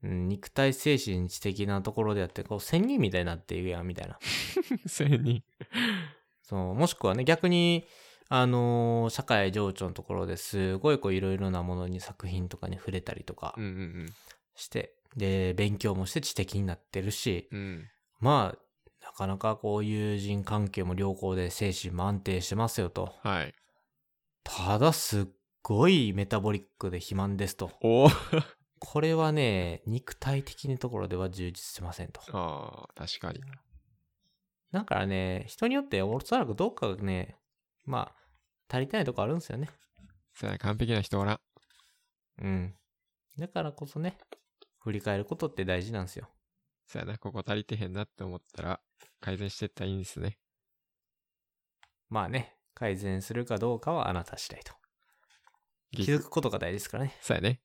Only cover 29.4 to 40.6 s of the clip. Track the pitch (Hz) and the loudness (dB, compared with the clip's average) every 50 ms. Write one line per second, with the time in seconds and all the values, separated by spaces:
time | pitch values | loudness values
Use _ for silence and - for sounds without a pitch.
29.4 | 139 120 104 95 90 87 85 - - - 110 127 - - - - - 135 139 139 | 4 4 4 4 2 0 -2 -6 -4 -4 -4 -4 -4 -6 -14 -6 -2 0 0 0
30.4 | 135 - - - - 139 131 127 - 127 120 107 98 92 90 90 95 95 90 95 | -2 -4 -12 -10 -4 -4 -4 -2 -4 -4 -4 -2 -4 -2 -2 -2 -2 -2 -4 -4
31.4 | 90 87 87 - - - - - 87 85 85 - 85 87 - - - - - - | -6 -6 -6 -8 -12 -12 -10 -8 -8 -8 -8 -8 -10 -10 -10 -14 -16 -8 -6 -4
32.4 | 90 82 76 69 73 76 - - - - - - - - - - - 87 - - | -4 -4 -4 -6 -10 -10 -12 -16 -18 -18 -14 -12 -10 -8 -8 -8 -8 -8 -8 -10
33.4 | - - - - _ _ _ - _ _ _ _ _ _ _ _ _ _ _ _ | -12 -16 -18 -20 _ _ _ -20 _ _ _ _ _ _ _ _ _ _ _ _
34.4 | _ _ _ _ _ _ - 185 214 - - 98 98 98 98 95 92 92 92 92 | _ _ _ _ _ _ -4 -4 -2 0 0 0 2 2 0 0 0 0 -2 -4
35.4 | 98 113 - - - 233 262 285 277 277 - 98 95 101 110 131 - - 233 262 | -4 -8 -6 -2 0 2 2 2 0 0 0 0 2 2 0 -2 -2 0 0 0
36.4 | 214 123 107 104 175 226 - - - 113 95 92 101 98 95 92 92 - - _ | 2 0 0 0 0 -2 0 -2 -2 -2 -2 -2 -2 -2 -2 -2 -4 -6 -10 _
37.4 | _ _ _ _ _ _ _ _ _ - 135 123 - - - _ _ _ _ _ | _ _ _ _ _ _ _ _ _ -6 -4 -4 -4 -6 -8 _ _ _ _ _
38.4 | _ _ _ _ _ _ - 127 131 135 - 220 180 139 120 - 101 107 147 170 | _ _ _ _ _ _ 0 0 0 0 0 0 0 0 0 0 0 0 0 -2
39.4 | 160 - - 113 143 151 - _ _ _ _ _ - - _ _ _ _ _ - | -2 -4 -6 -6 -6 -8 -8 _ _ _ _ _ -20 -20 _ _ _ _ _ -8
40.4 | - 104 98 - | -6 -6 -6 -2